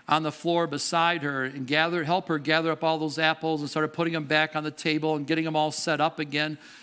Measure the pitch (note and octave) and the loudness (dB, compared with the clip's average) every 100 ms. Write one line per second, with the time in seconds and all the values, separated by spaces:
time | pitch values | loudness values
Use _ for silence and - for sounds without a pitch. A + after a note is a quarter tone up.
0 | - D3+ D#3 - E3+ E3+ E3 C#3+ - E3+ | 0 0 0 -2 0 2 0 -2 0 2
1 | E3+ F3 C#3+ C#3 C3 C#3 B2+ D3 E3 F3 | 2 0 -2 -4 -4 -6 0 2 2 0
2 | D3 F#3 F3+ D#3 C#3+ D#3 D#3+ D#3 D#3+ D#3+ | 0 0 0 -2 2 2 2 0 0 0
3 | D#3 D3 D#3+ D#3+ D#3+ D#3 D3 D#3+ D3+ D#3+ | -2 0 0 2 -2 -2 -2 -2 -2 0
4 | E3+ E3 C#3+ D3+ D#3 D#3 D3+ D3 E3 D#3 | -2 -2 0 2 2 -2 -6 -4 -2 0
5 | D#3 D3+ C#3+ D#3+ D#3+ D#3 D3+ D3 - D3 | 0 -2 0 0 0 0 0 0 0 2
6 | D#3+ D#3+ D3 D3 D3+ D3+ - - | 0 0 -4 -2 -2 -6 -14 -20